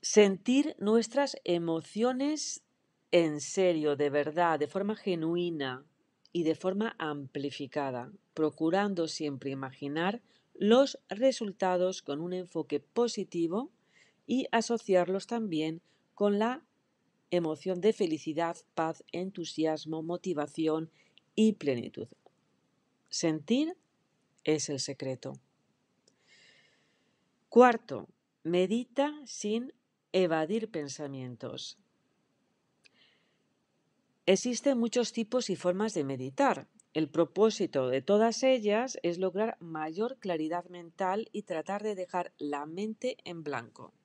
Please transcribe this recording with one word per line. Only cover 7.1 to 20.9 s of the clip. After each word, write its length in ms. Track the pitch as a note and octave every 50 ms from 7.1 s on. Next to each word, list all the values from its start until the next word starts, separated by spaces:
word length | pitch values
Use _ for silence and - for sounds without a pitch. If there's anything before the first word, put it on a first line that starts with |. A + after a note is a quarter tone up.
| D3+ C#3+ C#3 C3+ _ D3+ C#3 C#3+ C3+ - D3 C3+ - D3+ C#3+ C3+ B2+ B2 A#2+ C3+ - - _ _ _
procurando 760 | - D#3 D3+ C#3+ - D#3+ D#3+ E3 G3 G3+ G#3 G3 E3+ E3 D#3
siempre 420 | - - D#3+ D3 C#3 B2+ - C#3
imaginar 720 | C3+ C3+ C3+ C3 C3 - D3 C#3 D3 D#3+ E3+ F#3 G#3 A#3+ _ _ _ _ _ _ _
los 440 | - G3 G#3 A3+ B3+ C#4 C4+ - - _ _
resultados 920 | F#3+ G#3 B3 C4+ B3+ - A#3 G3+ F#3 _ G3 F#3 F3+ F3+ F3+ F#3 F#3 -
con 180 | _ - C#3+ D3
un 120 | E3 F3
enfoque 480 | F3+ F#3 F#3 F3 - E3 D3 C3 D3 C#3
positivo 920 | - _ _ A#3 A#3+ A#3 - - F#3 - - E3+ E3+ E3 E3+ G#3+ C4+ F4 _ _ _ _ _ _ _ _ _ _ _
y 200 | - A#3+ B3+ C4 -
asociarlos 760 | - A#3 A3+ - A#3+ A3 - - F#3+ F3+ F3 E3+ F#3+ G3 -
también 560 | - A#3+ A#3 A3 G#3 E3 D3+ D#3 D#3+ D#3+ E3+ _ _ _ _ _ _ _
con 240 | - G3+ G#3 G3+ G3+
la 240 | G#3+ A#3 B3+ D#4 _ _ _ _ _ _ _ _ _ _ _ _ _ _
emoción 500 | - F3 E3+ D#3 D#3 D3 - F#3 F#3 F3+
de 120 | F3 G#3+
felicidad, 640 | G#3+ - G#3 E3 D#3 D3+ - D#3+ D3+ D#3 E3+ E3 E3+ - - _ _
paz, 300 | - D#3+ D#3+ D#3+ - - _
entusiasmo, 880 | - E3 F#3 F#3+ G3 - E3 D#3+ - - D#3 D#3+ D#3 D3+ - D3+ D#3 D#3+
motivación 880 | D#3+ E3 F3 F3 - F#3+ F3 C#3+ D3 C#3+ - - D#3+ D#3 D#3 D#3+ D#3+ D#3+